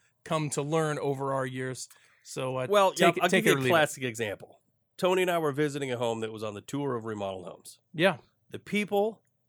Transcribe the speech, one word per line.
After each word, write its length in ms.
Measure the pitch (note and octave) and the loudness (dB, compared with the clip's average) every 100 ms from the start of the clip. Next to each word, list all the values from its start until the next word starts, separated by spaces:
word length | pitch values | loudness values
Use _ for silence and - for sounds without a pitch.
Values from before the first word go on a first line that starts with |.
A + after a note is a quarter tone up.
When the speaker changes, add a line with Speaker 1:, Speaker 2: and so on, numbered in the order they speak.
| _ _ | _ _
Speaker 1:
come 240 | - D#3+ D3+ | -4 -2 -2
to 120 | - | -2
learn 360 | C#3+ D#3+ D#3 D3 | 0 2 0 0
over 360 | C#3 C3+ C3+ | -2 -2 -2
our 100 | C3+ | -2
years. 440 | C3 B2+ C3 C3 - - _ _ | -2 -4 -6 -8 -12 -18 _ _
So, 340 | - - C3 C3 | -14 -6 -4 -2
uh, 100 | B2+ | 2
Speaker 2:
Well, 260 | G3+ F#3+ E3 | 4 4 4
yeah, 120 | E3+ | 4
Speaker 1:
take 80 | E3+ | 4
it, 40 | |
Speaker 2:
I'll 40 | F3+ | 4
Speaker 1:
take 160 | F#3 | 4
Speaker 2:
give 80 | E3+ | 4
Speaker 1:
it 0 | |
Speaker 2:
you 40 | C#3+ | 4
Speaker 1:
or 20 | |
Speaker 2:
a 40 | |
Speaker 1:
leave 80 | B2+ | 4
it. 40 | |
Speaker 2:
classic 300 | E3 D3 - | 4 4 0
example. 560 | B2+ A2+ A2 F#2 - - _ _ _ - | -6 -4 -4 -6 -12 -20 _ _ _ -2
Tony 240 | F3+ F#3 | 2 2
and 80 | F#3 | 2
I 60 | E3+ | 2
were 160 | D#3 | 0
visiting 400 | C#3 D3+ C#3 C3+ | 0 0 -2 -4
a 60 | A#2+ | -2
home 220 | A#2+ A2+ | 0 -2
that 120 | A2 | -4
was 100 | A2 | -6
on 120 | G#2+ | -8
the 80 | G2+ | -8
tour 340 | F2+ C#3 C#3+ B2 | -8 -6 -4 -4
of 80 | |
remodeled 420 | A2 G#2+ G2 F#2+ F2 | -6 -6 -6 -6 -12
homes. 320 | - - - _ | -16 -20 -20 _
Speaker 1:
Yeah. 240 | D#3 F3+ E3 - _ _ | 0 0 0 -8 _ _
Speaker 2:
The 80 | A#2+ | -18
people 640 | - G#3 G3+ G3+ G#3 A3 _ _ | -6 -4 0 0 0 -4 _ _